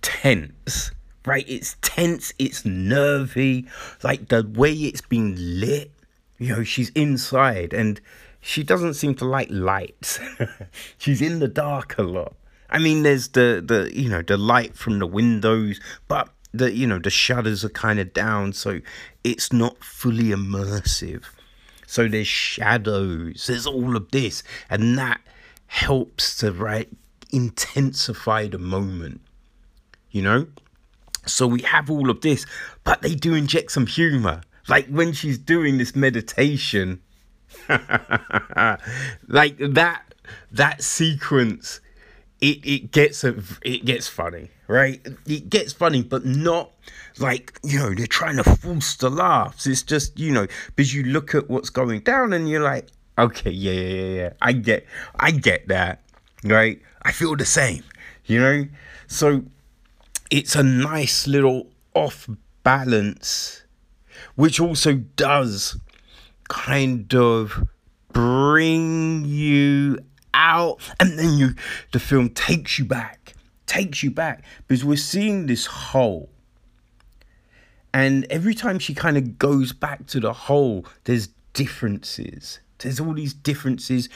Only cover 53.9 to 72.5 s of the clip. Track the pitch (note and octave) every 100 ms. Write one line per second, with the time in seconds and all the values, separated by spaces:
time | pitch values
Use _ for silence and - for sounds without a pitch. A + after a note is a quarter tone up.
53.9 | F#2+ F#2+ F#2 F2+ - A#2+ B2 G#2+ G#2+ -
54.9 | - - - D3 D3 G#2+ F2 - F#2 F2+
55.9 | - _ _ _ _ G#2 A2 A2 - _
56.9 | _ - - E3 C#3+ B2+ D#3 C3 D2 -
57.9 | - - - - A#2 C3 D3 C#3+ - -
58.9 | - - - D3 C#3 B2 _ _ _ _
59.9 | _ _ - - C#3+ - D3+ C3+ B2+ D3
60.9 | D#3 C#3 - C#3 C#3 C3 B2+ - _ _
61.9 | D#3+ D3+ - - G#2 _ _ B2+ C3+ C3
62.9 | A2 G2+ - - - - - _ _ _
63.9 | _ _ - - - D#3 - E3+ D3+ D#3+
64.9 | C3+ G#2+ - C#3+ C#3+ B2 G2 - - -
65.9 | _ _ - - _ - - B2+ C#3 C3
66.9 | B2 G2 B2+ A#2+ A2+ G#2+ - - _ _
67.9 | _ _ B2 A#2+ B2+ C#3+ D#3 D#3+ E3 E3
68.9 | E3 D#3+ D#3+ C#3+ D3 D3+ C#3+ C#3+ C#3 C#3+
69.9 | C3+ - _ - D3+ E3 E3 E3+ - -
70.9 | - F#3 D#3 E3 D3 C3 - - - -
71.9 | B2+ - C#3 A#2+ - -